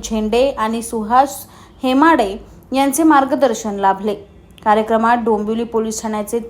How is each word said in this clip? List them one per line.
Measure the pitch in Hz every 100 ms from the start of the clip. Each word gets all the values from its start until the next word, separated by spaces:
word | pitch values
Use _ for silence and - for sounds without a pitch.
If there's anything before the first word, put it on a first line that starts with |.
झेंडे | - 220 214 233 269
आणि | 262 220 226
सुहास | 226 233 214 247 277 - - - - -
हेमाडे | 262 262 320 294 196 214 - - -
यांचे | 262 277 277
मार्गदर्शन | 320 285 262 269 254 220 214 202
लाभले. | 190 190 208 202 - - - - 220
कार्यक्रमात | 214 220 220 226 240
डोंबिवली | 233 214 208 226
पोलीस | 233 226 220 220
ठाण्याचे | 220 214 208 233 226